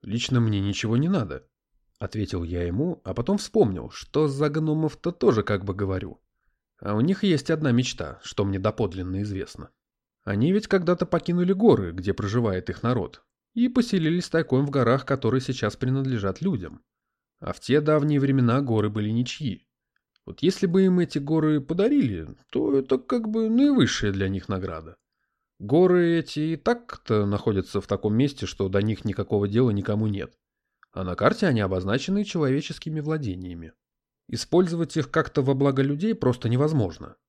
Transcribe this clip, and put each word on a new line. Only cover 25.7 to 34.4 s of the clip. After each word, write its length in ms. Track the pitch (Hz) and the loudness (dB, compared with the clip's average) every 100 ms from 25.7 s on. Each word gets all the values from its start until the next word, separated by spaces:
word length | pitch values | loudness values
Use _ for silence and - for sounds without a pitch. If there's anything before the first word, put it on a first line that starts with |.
| 151 180 180 170 165 | 4 6 6 4 2
эти 220 | 160 - | -2 -4
и 160 | 156 160 | -4 -2
так-то 720 | - 240 - - - 107 101 | -2 -2 -4 -18 0 0 2
находятся 520 | 101 - 101 - 101 | 0 0 0 -2 -6
в 60 | - | -2
таком 300 | 101 107 107 | -2 0 2
месте, 320 | 143 - - | 2 -2 -10
что 220 | - 98 | -4 0
до 120 | 98 | 0
них 240 | 107 107 107 | 0 -2 -4
никакого 420 | 98 101 104 101 | -4 -2 0 2
дела 220 | 110 127 | 2 2
никому 380 | 101 98 104 110 | 2 0 -2 0
нет. 260 | 98 - _ _ _ _ _ _ | -2 -8 _ _ _ _ _ _
А 100 | - | -8
на 120 | 92 90 | -6 0
карте 300 | 117 226 190 | 0 2 2
они 160 | 117 | 2
обозначены 640 | 98 92 92 123 160 196 | 0 0 0 -2 0 -4
человеческими 800 | 202 175 143 135 - 160 - 156 | -2 -2 0 0 -4 -10 -8 -6
владениями. 720 | 147 156 123 90 90 85 80 _ _ _ _ _ - | -4 -4 -4 -6 -10 -12 -16 _ _ _ _ _ -10
Использовать 600 | 117 | -10